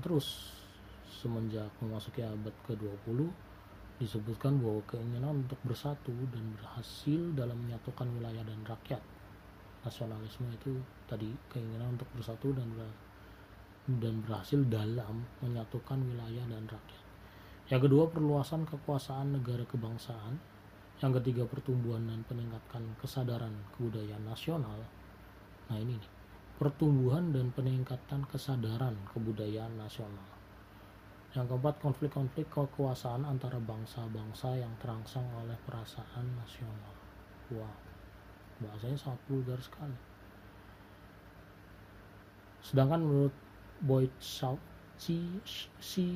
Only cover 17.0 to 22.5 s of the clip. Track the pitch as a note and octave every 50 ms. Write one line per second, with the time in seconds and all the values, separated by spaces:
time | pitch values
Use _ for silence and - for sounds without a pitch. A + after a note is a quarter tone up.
17 | - - - - - - - - - - - - - - C3+ C3 C3 C#3+ C3 C#3+
18 | D#3+ E3 D#3+ D#3+ D3+ D3 D3 C#3+ C3 - E3 D#3+ D#3+ D#3 D#3 C#3 - - D3 C3+
19 | - - C3+ C3+ C#3 C#3+ C#3 C3+ B2 A#2+ A#2+ A#2+ A#2+ - - B2 A2 A2+ A2+ A2+
20 | - - A#2 A2 G#2 A2+ B2+ E3 - - - - - - - - - - - -
21 | - C3+ B2+ B2+ A#2+ C3 B2 A#2+ B2 A2+ - C#3 - - B2+ B2 A#2 A#2 A#2 A2+
22 | A#2 A2+ A2+ A2+ A2+ - B2 A#2+ A#2 A#2